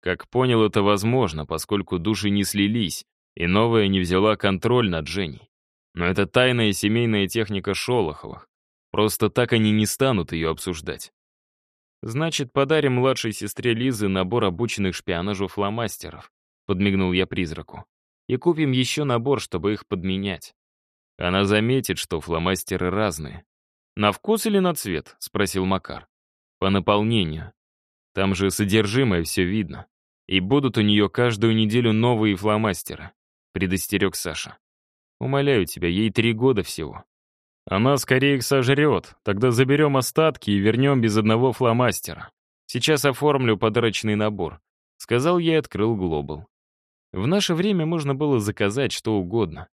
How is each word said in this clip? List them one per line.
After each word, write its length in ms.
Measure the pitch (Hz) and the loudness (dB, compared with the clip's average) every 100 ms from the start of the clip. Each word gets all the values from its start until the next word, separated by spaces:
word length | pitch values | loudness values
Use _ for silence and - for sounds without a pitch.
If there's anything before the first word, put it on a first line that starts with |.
Как 280 | - 90 - | -4 -6 -4
понял, 360 | 123 127 117 | -2 2 2
это 180 | 107 107 | 2 2
возможно, 640 | 101 104 107 127 107 78 | 2 2 0 0 0 -4
поскольку 540 | 73 80 - 101 92 92 | -6 -8 -2 -4 -2 -4
души 320 | 85 104 104 | -2 -2 0
не 140 | 101 | 0
слились, 600 | 95 104 101 117 95 - - _ _ | 0 0 0 0 -2 -6 -14 _ _
и 120 | - 87 | -6 0
новая 420 | 95 117 117 101 | 2 4 2 2
не 120 | 95 | 2
взяла 360 | 90 90 104 104 | 2 2 2 2
контроль 520 | 101 95 110 123 113 | 0 0 2 2 2
над 180 | 82 73 | -2 -4
Женей. 440 | 87 87 67 _ _ _ _ _ | -6 -6 -8 _ _ _ _ _
Но 120 | - 87 | -4 -2
это 200 | 95 98 | 0 0
тайная 460 | - 127 123 107 | 2 2 2 0
семейная 540 | 98 104 110 120 104 98 | 2 0 0 2 0 0
техника 480 | 113 104 101 90 | -2 -4 -4 -4
Шолоховых. 760 | 95 - 123 87 73 - - - _ _ _ _ | -4 -2 -2 -2 -6 -14 -16 -20 _ _ _ _
Просто 380 | 95 107 - 107 | -2 0 0 -2
так 240 | - 120 | 0 0
они 200 | 120 107 | 2 2
не 120 | 107 | 2
станут 480 | 107 - 135 113 82 | 0 0 0 0 -2
её 180 | 82 80 | -4 -2
обсуждать. 640 | 78 - 82 78 - - _ _ _ _ _ _ _ _ _ | -4 -6 -8 -8 -12 -14 _ _ _ _ _ _ _ _ _
"Значит, 520 | - 120 160 - 135 | -8 -4 -4 -4 -4
подарим 420 | - 139 156 143 | 0 2 2 2
младшей 380 | 123 131 123 117 | 2 2 0 -4
сестре 420 | 101 104 - 120 | -6 -8 -4 -2
Лизы 340 | 113 127 113 101 | 0 0 0 0
набор 360 | 95 92 120 | 0 0 0
обученных 500 | 104 87 117 - 98 | 0 0 -4 -2 -2
шпионажу 540 | 87 - 85 92 98 98 | -2 -4 -4 -2 -4 -6
фломастеров", 840 | - 101 110 113 - 87 82 - _ _ _ - | -2 -4 -2 -6 -8 -14 -16 -20 _ _ _ -6
подмигнул 460 | 92 101 95 92 | 0 2 2 0
я 140 | 90 92 | 0 0
призраку. 580 | 87 87 76 - - - _ _ _ _ | -2 -6 -8 -14 -18 -20 _ _ _ _
"И 80 | 131 | -2
купим 340 | 170 160 147 | 0 0 0
ещё 340 | 127 123 - | 0 0 -2
набор, 360 | 147 120 123 127 | -2 -2 0 -2
чтобы 340 | - 92 95 | -2 -4 -2
их 120 | 104 - | -4 -6
подменять. 680 | 95 90 95 98 90 - _ _ _ _ _ _ _ | -6 -4 -4 -4 -8 -12 _ _ _ _ _ _ _
Она 260 | 87 92 | 0 2
заметит, 540 | 98 107 113 131 123 92 | 4 2 2 0 -2 -6
что 220 | - 85 | -4 -6
фломастеры 680 | 76 82 87 92 - 92 90 | -4 -2 0 -2 -4 -4 -2
разные". 540 | 95 107 78 76 - _ _ _ _ _ - | 0 -2 -4 -12 -14 _ _ _ _ _ 0
"На 140 | 208 | 0
вкус 340 | 196 - 220 226 | 0 -2 0 2
или 140 | 202 | 2
на 140 | 185 | 2
цвет?" 420 | 160 104 80 - - | -2 -4 -4 -6 -16
спросил 480 | - 98 98 95 92 | -10 -2 0 0 0
Макар. 400 | 95 - 58 - _ _ _ _ _ | 0 -4 -14 -14 _ _ _ _ _
"По 100 | 95 | 2
наполнению. 840 | 98 87 104 107 117 85 78 82 _ _ _ _ _ _ | 2 4 2 4 2 0 -4 -12 _ _ _ _ _ _
Там 180 | - 98 | -2 0
же 200 | 92 98 | 2 0
содержимое 720 | - 104 107 104 117 135 90 | 2 2 4 4 2 2 2
всё 180 | 80 - | 0 0
видно. 440 | 90 107 87 65 - _ _ _ - | 0 0 -4 -8 -18 _ _ _ -2
И 100 | 95 | -2
будут 400 | 92 139 135 110 | 2 2 2 2
у 40 | |
неё 260 | 104 104 101 | 2 4 2
каждую 480 | - 123 107 113 110 | 2 0 2 2 4
неделю 360 | 107 117 117 | 2 2 2
новые 440 | 110 120 117 107 95 | 2 2 2 2 2
фломастеры", 760 | 104 107 110 90 - - 76 _ _ _ _ | 0 0 0 -4 -8 -12 -14 _ _ _ _
предостерёг 600 | - 92 92 - 98 95 | -4 -2 -2 -2 0 0
Саша. 420 | - 87 76 - - _ _ _ _ _ _ | -2 -8 -8 -10 -14 _ _ _ _ _ _
"Умоляю 480 | 127 139 139 127 87 | -4 0 2 2 0
тебя, 220 | - 85 | -2 -2
ей 220 | 90 110 | 0 0
три 220 | 98 117 | 0 0
года 300 | 110 127 110 | 2 2 2
всего". 440 | 87 - 78 50 - _ _ _ _ _ - | -2 -8 -10 -12 -20 _ _ _ _ _ -4
"Она 300 | 95 123 139 | 0 2 2
скорее 400 | - 131 139 139 | 2 2 4 0
их 80 | |
сожрёт. 720 | 120 139 123 139 151 101 - - | 0 0 2 2 2 2 -4 -12
Тогда 260 | - 101 127 | -4 0 2
заберём 460 | 117 131 143 151 135 | 4 2 4 4 2
остатки 560 | 123 - 160 131 - | 0 0 0 0 -2
и 60 | 101 | 2
вернём 420 | 101 113 139 135 | 2 2 2 2
без 160 | 113 107 | 2 2
одного 360 | 107 113 131 | 2 2 2
фломастера. 800 | 113 127 117 123 101 - 80 - _ _ _ _ | 2 2 2 2 -2 -8 -14 -16 _ _ _ _
Сейчас 380 | 123 135 151 | -4 0 2
оформлю 520 | 143 127 147 139 127 104 | 2 2 2 2 2 2
подарочный 580 | 113 113 117 98 110 | 2 2 0 0 -2
набор", 460 | 104 107 104 82 - _ _ _ _ | 0 0 -2 -6 -8 _ _ _ _
сказал 400 | - 120 147 180 | -2 0 2 2
я 160 | 165 | 2
и 40 | 160 | 0
открыл 380 | - 92 107 113 | 0 -2 0 0
глобал. 500 | 92 78 71 76 - _ _ _ _ _ _ | -2 -2 -4 -10 -12 _ _ _ _ _ _
В 140 | 92 110 | -6 0
наше 260 | 196 - 165 | 0 0 0
время 280 | 202 190 | 0 0
можно 300 | 156 170 143 | 0 -2 -2
было 240 | 135 151 131 | -2 0 0
заказать 540 | 104 101 101 113 127 | 0 -2 -2 0 -2
что 220 | - - | -2 -2
угодно. 520 | 104 87 113 95 73 - _ | -2 0 -2 -2 -4 -16 _